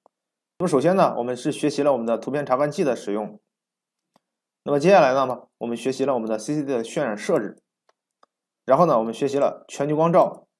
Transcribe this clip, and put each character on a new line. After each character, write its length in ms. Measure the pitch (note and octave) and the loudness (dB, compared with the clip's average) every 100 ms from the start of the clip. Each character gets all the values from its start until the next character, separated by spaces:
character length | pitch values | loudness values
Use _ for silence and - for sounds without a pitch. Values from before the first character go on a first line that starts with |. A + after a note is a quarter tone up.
| _ _ _ _ _ - | _ _ _ _ _ -6
那 80 | F3+ | 0
么 20 | |
首 140 | C#3 | 2
先 120 | D#3 | 4
呢， 220 | F#3+ C#3+ A#2+ | 4 2 0
我 60 | |
们 100 | A#2+ | -6
是 200 | B2 D#3 | -6 -6
学 160 | C3 D3+ | -2 -2
习 120 | D3 | 0
了 120 | C#3+ | 0
我 40 | B2+ | 0
们 80 | A2+ | 0
的 120 | A2+ | -4
图 120 | - | -4
片 140 | C#3+ C#3 | -6 -2
查 120 | B2+ | -2
看 120 | D3 | -2
器 140 | E3 | -2
的 140 | D3+ A2+ | -2 -2
使 160 | - | -4
用。 260 | G#2 G#2 - _ _ _ _ _ _ _ _ _ _ _ _ C3+ | -6 -6 -12 _ _ _ _ _ _ _ _ _ _ _ _ -4
那 60 | |
么 40 | C#3+ | 0
接 120 | E3 | 4
下 100 | G3 | 6
来 140 | C#3 | 6
呢， 300 | C3+ C3 B2 - _ | 4 0 -4 -10 _
我 60 | A#2 | -8
们 120 | A#2 | -4
学 120 | C3 | -4
习 140 | C3 | -2
了 100 | C3+ B2 | -2 -2
我 40 | |
们 100 | A2 | -2
的 80 | G#2+ | -6
C 180 | B2 D3+ | -4 -6
C 80 | |
D 100 | C#3 | -4
的 100 | B2 | -4
渲 180 | A2+ E3+ | -4 -4
染 160 | C3 G#2 | -4 -4
设 220 | - D#3+ | -2 -2
置。 200 | G2+ - _ _ _ _ _ _ _ _ _ _ - | -2 -10 _ _ _ _ _ _ _ _ _ _ 2
然 120 | C#3 | 4
后 80 | E3+ | 4
呢， 140 | A#2+ | 2
我 40 | A2+ | 0
们 80 | |
学 120 | A2+ C#3 | -2 -2
习 120 | C#3+ | 0
了 260 | C3 - - | 0 -2 -10
全 180 | - C#3+ | -6 -2
局 60 | |
光 180 | D3+ E3 | 0 2
照 360 | E3+ C3 - _ _ | 4 2 0 _ _